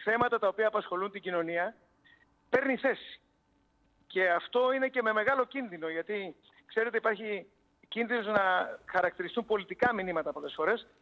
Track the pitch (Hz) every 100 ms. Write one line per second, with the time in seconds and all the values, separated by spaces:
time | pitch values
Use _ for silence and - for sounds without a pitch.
0 | - 233 240 233 202 185 214 214 - 180
1 | 202 202 180 180 165 170 185 233 _ _
2 | _ _ _ _ - 247 269 254 269 214
3 | - - _ _ _ _ _ _ _ _
4 | _ - 185 170 - 247 254 262 262 262
5 | 226 214 214 269 247 277 240 170 160 160
6 | 165 208 190 147 _ _ _ 220 226 226
7 | 226 202 220 202 165 _ _ _ - 214
8 | 233 240 208 208 190 180 185 - - 185
9 | 180 - 175 - 226 214 185 185 247 226
10 | 185 165 151 147 143 - 160 226 - _